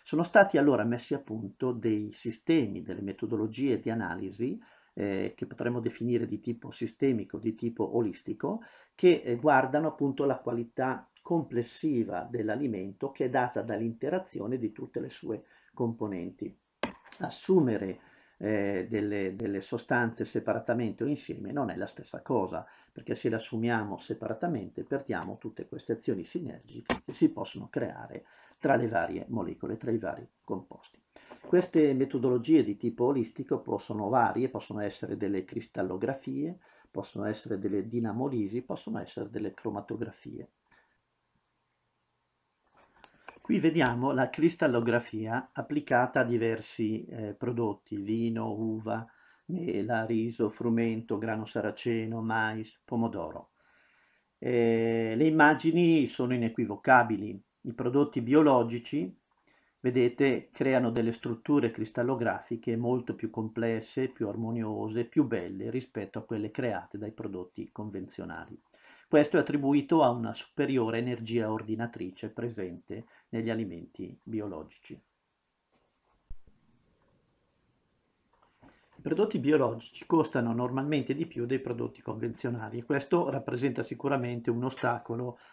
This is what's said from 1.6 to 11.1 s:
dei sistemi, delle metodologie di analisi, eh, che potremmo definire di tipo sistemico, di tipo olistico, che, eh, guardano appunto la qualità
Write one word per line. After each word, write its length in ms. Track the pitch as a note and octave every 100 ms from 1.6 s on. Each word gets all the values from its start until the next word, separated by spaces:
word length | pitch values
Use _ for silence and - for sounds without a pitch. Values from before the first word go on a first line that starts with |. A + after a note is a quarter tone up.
| B2+
dei 400 | A#2+ A2+ G#2+ G#2+
sistemi, 680 | - A#2 - - E3 G#2+ F#2
delle 180 | - F#2+
metodologie 800 | G2 F#2+ A2+ G#2+ G#2+ A2+ C3+ G#2+
di 80 | A#2
analisi, 720 | A2+ F2+ F#2 F#2+ G2+ C3 G#3+ - - _ -
eh, 360 | G2+ F#2+ G2
che 120 | - -
potremmo 340 | - A#2+ B2
definire 460 | A#2 - A#2 A#2+ A2+
di 140 | G#2
tipo 300 | - A#2 -
sistemico, 680 | - A2+ - C#3 A2+ F#2+ -
di 160 | A2
tipo 420 | A2 A#2 A#2 G#2 A#2
olistico, 680 | G#2+ - - - D3 A3+ - - -
che, 280 | - F3+ D#3+
eh, 120 | B2 A#2+
guardano 520 | D3 C3+ C3 D3 D#3
appunto 360 | - C#3 C3+
la 140 | C#3 B2
qualità 680 | B2+ A#2+ A#2 - B2+ B2+ -